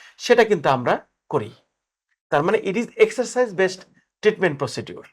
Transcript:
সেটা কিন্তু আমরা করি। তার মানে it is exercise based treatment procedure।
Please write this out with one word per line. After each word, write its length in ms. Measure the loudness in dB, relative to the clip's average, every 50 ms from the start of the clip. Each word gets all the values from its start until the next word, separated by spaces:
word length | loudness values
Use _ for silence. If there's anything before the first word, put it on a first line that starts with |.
| -20 -20 _ -8
সেটা 260 | 0 2 4 4 4
কিন্তু 240 | 4 2 0 2 2
আমরা 380 | 2 2 2 0 -2 -2 -4 _ _ _ _ -6
করি। 240 | -6 -6 -6 -6 -14 _ _ _ _ _ _ _ _ _ _ _ _ _ _ -2
তার 140 | 0 0
মানে 160 | 2 2 0 0
it 160 | 0 -2 -4
is 120 | -4 -4 -4 2
exercise 540 | 2 2 2 2 -4 -6 -4 0 -2 -2 -2
based 300 | 0 0 0 0 -2 -6 -18 _ _ _ _ _ _ -2
treatment 360 | 0 0 0 2 0 -2 0 -2
procedure। 480 | -6 -6 -6 -8 -10 -12 -14 -18 -18 -20